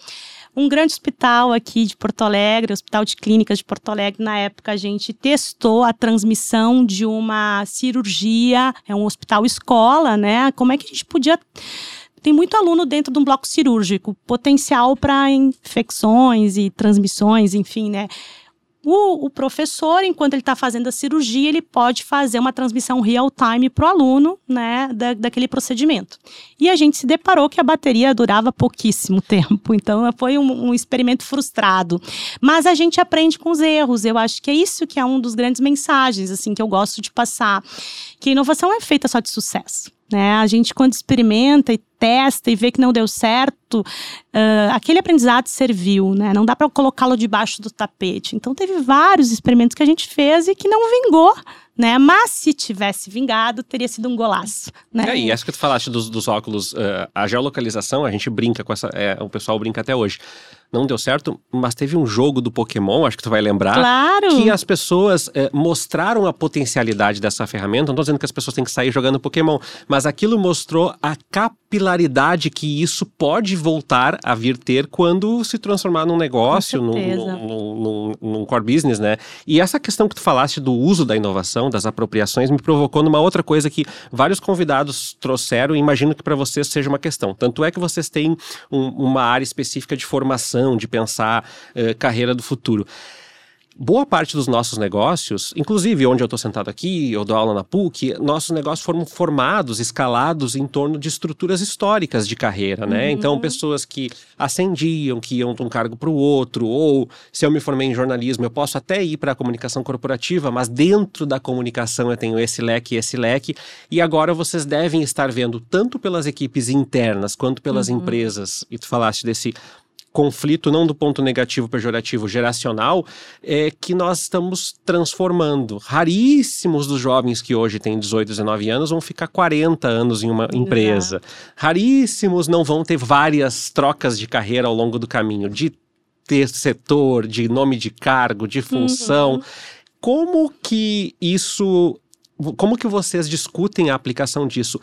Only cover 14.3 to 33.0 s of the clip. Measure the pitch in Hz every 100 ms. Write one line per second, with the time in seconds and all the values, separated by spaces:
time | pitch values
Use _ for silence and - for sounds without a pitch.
14.3 | 240 285 277 - 269 247 269 277 277 277
15.3 | 269 269 - - - 233 - 214 233 254
16.3 | 226 208 196 196 - 208 202 196 - 208
17.3 | 226 208 202 196 220 214 202 202 - -
18.3 | - _ _ _ _ 294 381 403 311 277
19.3 | - 269 - 302 - 311 349 381 - 285
20.3 | 277 254 254 262 233 247 - 285 311 240
21.3 | 247 294 320 311 254 240 247 - 285 277
22.3 | 233 254 262 262 233 - 254 214 240 269
23.3 | - 233 233 254 - 311 381 262 269 302
24.3 | 381 - 254 226 240 269 226 240 226 233
25.3 | 240 254 269 - 233 302 240 185 - -
26.3 | - - _ 339 349 302 294 254 320 -
27.3 | 359 294 - 269 311 277 226 262 240 233
28.3 | 208 233 - 247 - 220 190 - 196 -
29.3 | 202 147 208 - 214 - 208 240 240 254
30.3 | 285 277 247 247 240 - 254 247 254 -
31.3 | 277 - - 208 185 175 175 - - -
32.3 | - 269 320 320 311 339 339